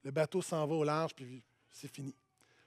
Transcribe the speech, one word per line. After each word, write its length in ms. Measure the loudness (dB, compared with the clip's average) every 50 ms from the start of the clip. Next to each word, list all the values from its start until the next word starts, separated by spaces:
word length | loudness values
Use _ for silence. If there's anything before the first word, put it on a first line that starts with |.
| -8
Le 80 | -2
bateau 300 | 2 2 2 4 2 -2
s'en 260 | 0 0 0 0 2 2
va 80 | 2
au 80 | 2 4
large, 320 | 4 4 2 0 -2 -4
puis 280 | -8 -14 -14 -14 -16 -18 _ _ _ _ _
c'est 200 | -20 -16 -16 -14
fini. 220 | -12 -10 -10 -10 -10 _ _ _ _ _ -20 _ _ _ _